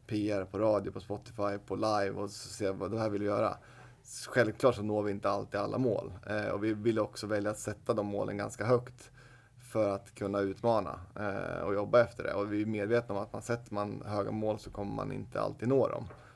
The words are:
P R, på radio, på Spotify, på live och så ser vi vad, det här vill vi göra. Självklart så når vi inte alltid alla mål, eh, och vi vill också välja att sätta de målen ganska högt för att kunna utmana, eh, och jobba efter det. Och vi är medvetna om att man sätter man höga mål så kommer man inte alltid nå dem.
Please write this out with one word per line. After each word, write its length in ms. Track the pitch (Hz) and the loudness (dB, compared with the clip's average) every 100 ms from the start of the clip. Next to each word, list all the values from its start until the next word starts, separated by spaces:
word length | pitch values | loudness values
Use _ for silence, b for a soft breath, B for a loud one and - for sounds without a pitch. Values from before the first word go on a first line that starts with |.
| - | -4
P 240 | 107 104 | -2 0
R, 140 | 101 92 | 0 -2
på 80 | 98 | 2
radio, 320 | 110 104 98 | 4 4 0
på 80 | 95 | -8
Spotify, 580 | - 104 - - 101 101 - | -8 -8 -8 -4 -2 -2 -6
på 80 | 95 | -2
live 360 | 110 104 98 | 2 2 2
och 180 | 98 101 | -2 -6
så 200 | - - | -8 -12
ser 240 | - 98 | -2 -2
vi 60 | 98 | 0
vad, 120 | 95 | -2
det 80 | 110 | 0
här 100 | 110 | 0
vill 120 | 101 | 0
vi 60 | 104 | 2
göra. 300 | 107 110 - B B B B - - - | 2 2 -2 B B B B -16 -12 -2
Självklart 480 | 127 107 107 131 110 | 2 2 4 4 4
så 80 | |
når 200 | 107 107 | 0 0
vi 80 | 104 | 0
inte 180 | 101 101 | 0 0
alltid 300 | 101 107 101 | 0 -2 -2
alla 180 | 104 107 | 0 2
mål, 360 | 127 101 - 92 101 | 2 0 -2 -10 -4
eh, 160 | 107 104 | -2 -2
och 160 | 101 | 0
vi 100 | 110 | 0
vill 260 | 107 113 110 | 2 2 2
också 280 | 104 - 104 | 0 -4 -2
välja 240 | 104 101 | -2 -2
att 80 | - | -4
sätta 340 | - 104 - | -6 -6 0
de 120 | 107 104 | 0 0
målen 320 | 101 104 101 | -2 -2 -2
ganska 280 | 107 - 107 | -4 -2 4
högt 460 | 123 123 - - b b b b - - | 4 2 -16 -20 b b b b -20 -4
för 180 | 110 104 98 | 2 2 0
att 200 | - - | -6 -6
kunna 240 | 101 101 | -2 0
utmana, 600 | 98 95 117 110 85 - 90 - | 0 2 2 2 0 -8 -10 -6
eh, 420 | 101 95 - 87 | -4 -4 -4 -4
och 120 | 87 | 0
jobba 280 | 101 104 120 | 0 4 6
efter 220 | 117 - | 6 2
det. 100 | - | -2
Och 200 | 98 104 | 0 0
vi 80 | 104 | 0
är 40 | 107 | 0
medvetna 500 | 107 104 120 120 101 | 0 2 2 2 -4
om 60 | |
att 120 | 110 | -4
man 80 | 107 | -8
sätter 320 | 113 120 - | -4 -4 -2
man 300 | 104 104 104 104 | -2 -2 -4 -4
höga 260 | 104 104 | -2 0
mål 280 | 110 107 107 | 0 0 -2
så 120 | - | -6
kommer 220 | - 101 107 | -6 -4 -4
man 160 | 101 | -4
inte 300 | 101 104 - | -6 -6 -2
alltid 260 | 104 104 113 | -2 0 4
nå 200 | 135 113 | 4 4
dem. 180 | - 87 B B | 0 -6 B B